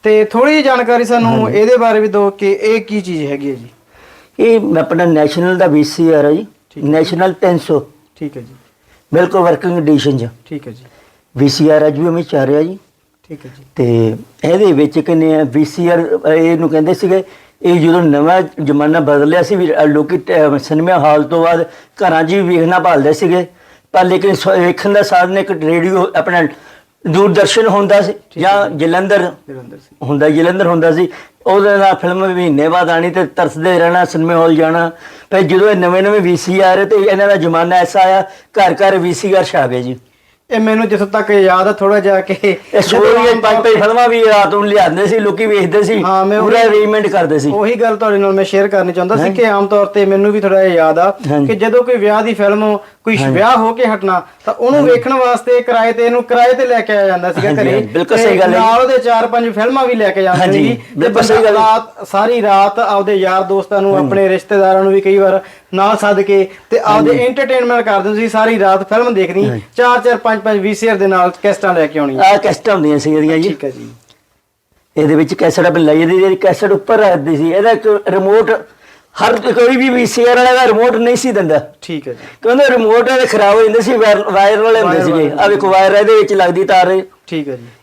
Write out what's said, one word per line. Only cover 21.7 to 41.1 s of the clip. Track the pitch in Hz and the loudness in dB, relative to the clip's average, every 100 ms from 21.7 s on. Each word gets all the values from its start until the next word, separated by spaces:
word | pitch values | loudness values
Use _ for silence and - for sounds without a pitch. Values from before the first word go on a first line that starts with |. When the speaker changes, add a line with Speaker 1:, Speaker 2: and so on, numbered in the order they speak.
Speaker 2:
ਘਰਾਂ | - _ - 190 160 | -10 _ -4 -2 0
'ਚ | 160 | 0
ਵੀ | 196 | -2
ਵੇਖਣਾ | 180 175 165 180 | 0 0 0 0
ਭਾਲਦੇ | 175 156 143 | 0 0 0
ਸੀਗੇ। | 151 185 180 175 _ _ _ _ | 0 0 -2 -4 _ _ _ _
ਪਰ | 185 | 0
ਲੇਕਿਨ | 185 190 196 185 | 0 0 0 -2
ਸ-, | 185 | 0
ਵੇਖਣ | 190 175 180 202 | 0 0 -2 0
ਦਾ | 202 | 0
ਸਾਧਨ | 202 185 180 196 | 2 0 0 -2
ਇੱਕ | 196 | -4
ਰੇਡੀਓ, | 175 156 170 175 190 185 175 | -4 -2 -2 0 -2 -2 -4
ਆਪਣਾ | 156 175 151 - - - _ _ - | -2 -2 -2 -6 -20 -20 _ _ -4
ਦੂਰਦਰਸ਼ਨ | 165 202 180 - 233 220 | 0 2 2 0 0 0
ਹੁੰਦਾ | 196 202 202 | 0 2 0
ਸੀ | 196 | 0
Speaker 1:
ਠੀਕ | 214 _ 165 | -6 _ -4
Speaker 2:
ਜਾਂ | 180 202 | 0 0
Speaker 1:
ਹੈ | 202 | -2
ਜੀ। | 156 | -2
Speaker 2:
ਜਲੰਧਰ | 165 175 190 202 180 170 - | -2 -2 0 0 -2 -8 -20
Speaker 1:
ਜਲੰਧਰ | 135 123 - | -20 -20 -20
ਸੀ। | _ _ | _ _
Speaker 2:
ਹੁੰਦਾ, | 135 143 151 | -4 0 2
ਜਲੰਧਰ | 156 165 185 175 | 2 0 0 0
ਹੁੰਦਾ | 170 165 | 2 0
ਸੀ। | 156 180 - - _ - | 0 -2 -6 -20 _ -2
ਉਹਦੇ | 196 202 202 | 2 2 2
ਨਾਲ | 196 185 | 2 0
ਫਿਲਮ | 175 180 190 | -2 -2 -4
ਮਹੀਨੇ | 180 180 143 156 | -2 -2 0 0
ਬਾਅਦ | 180 170 | 0 0
ਆਉਣੀ | 165 175 | 0 -2
ਤੇ | 175 170 | -2 -4
ਤਰਸਦੇ | - 165 156 175 180 | -2 -4 -2 -2 2
ਰਹਿਣਾ | 170 180 175 | 2 0 -2
ਸਿਨੇਮਾ | 170 165 | -2 0
ਹਾਲ | 165 165 160 | 2 2 2
ਜਾਣਾ। | 160 165 170 165 - - - | 0 0 -4 -8 -20 -20 -4
ਫਿਰ | 196 | -2
ਜਦੋਂ | 170 185 208 | 2 2 2
ਇਹ | 196 | 2
ਨਵੇਂ | 180 185 | 0 0
ਨਵੇਂ | 196 208 | 0 0
ਵੀ | 175 175 | 0 -2
ਸੀ | - 185 | -2 0
ਆਰ | 190 185 196 | 2 2 2
ਤੇ | 208 | 0
ਇਹਨਾਂ | 196 190 202 | 2 0 2
ਦਾ | 196 | 0
ਜ਼ਮਾਨਾ | 165 165 175 180 | 0 -2 0 0
ਐਸਾ | 175 196 | 0 2
ਆਇਆ, | 185 190 - - _ 214 | 2 2 -2 -12 _ 0
ਘਰ | 190 | 0
ਘਰ | 175 196 190 | 2 0 2
ਵੀ | 175 | -2
ਸੀ | 170 202 | -4 0
ਆਰ | 190 | 0
ਛਾ | 175 170 131 | 0 -2 -2
ਗਏ | 123 | -4
ਜੀ। | 123 123 _ _ _ _ _ | -6 -10 _ _ _ _ _
Speaker 1:
ਇਹ | 233 | -2
ਮੈਨੂੰ | 220 220 226 | 0 0 -2
ਜਿੱਥੋਂ | 196 | -2
ਤੱਕ | 196 | -2